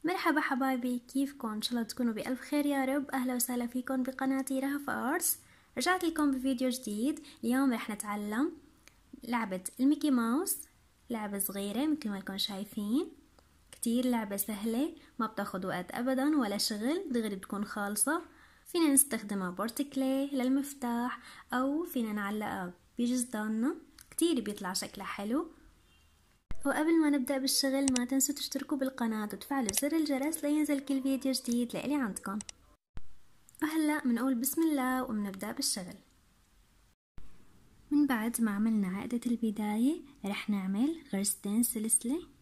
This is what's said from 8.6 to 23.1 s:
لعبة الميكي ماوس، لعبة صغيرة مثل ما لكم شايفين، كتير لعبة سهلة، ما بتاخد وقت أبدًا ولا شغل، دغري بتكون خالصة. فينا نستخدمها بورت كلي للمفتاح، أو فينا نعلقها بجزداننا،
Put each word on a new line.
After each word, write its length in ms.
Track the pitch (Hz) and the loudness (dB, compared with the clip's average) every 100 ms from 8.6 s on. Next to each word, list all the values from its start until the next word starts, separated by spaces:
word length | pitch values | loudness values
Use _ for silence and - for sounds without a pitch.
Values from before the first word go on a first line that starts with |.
| - - - _ _ - | -20 -20 -20 _ _ -16
لعبة 400 | - 240 220 185 185 - | -4 -2 -2 -4 -6 2
الميكي 320 | 262 294 302 | 4 4 4
ماوس، 460 | 254 226 254 392 - - _ _ _ _ | 4 4 0 0 -4 -6 _ _ _ _
لعبة 300 | 226 208 202 | -4 -2 -2
صغيرة 460 | 196 196 202 208 302 | -2 -4 -4 0 0
مثل 240 | 302 220 | 0 -2
ما 80 | 196 | -4
لكم 200 | 196 190 | -6 -4
شايفين، 760 | - 196 208 - 202 254 381 - - - _ _ _ | -4 -4 -6 -6 0 0 0 -8 -20 -20 _ _ _
كتير 340 | - 233 233 254 | -6 0 2 2
لعبة 320 | 240 208 196 | 0 0 -4
سهلة، 580 | - 208 220 226 311 - - - | -4 -4 -2 0 0 -4 -20 -4
ما 60 | 220 | -4
بتاخد 400 | 220 202 185 185 | -2 -4 -4 -4
وقت 260 | 175 175 | -4 -4
أبدًا 460 | - 247 262 277 311 | -4 0 2 4 4
ولا 200 | 220 202 | 2 0
شغل، 540 | - 208 226 339 381 | -2 0 0 0 0
دغري 240 | 240 220 196 | 0 0 -4
بتكون 300 | - 202 208 | -6 -4 -4
خالصة. 560 | - 202 208 - 330 339 - - - - | -4 -4 0 2 0 -2 -20 -20 -20 -4
فينا 280 | 349 320 | 4 6
نستخدمها 560 | 277 - 220 202 202 185 | 6 4 0 -2 -4 -4
بورت 320 | 180 214 - | -4 -4 -2
كلي 460 | 285 269 262 269 277 | -4 0 0 0 0
للمفتاح، 920 | 277 247 269 285 - 240 233 247 - - - - | 0 2 2 0 -6 -2 -2 -2 -6 -12 -20 -4
أو 300 | 247 269 294 | 0 0 0
فينا 300 | 339 262 226 | -2 -2 0
نعلقها 600 | 214 202 214 208 196 180 180 _ - | -2 -2 -2 -2 -4 -6 -10 _ -2
بجزداننا، 760 | 240 | 0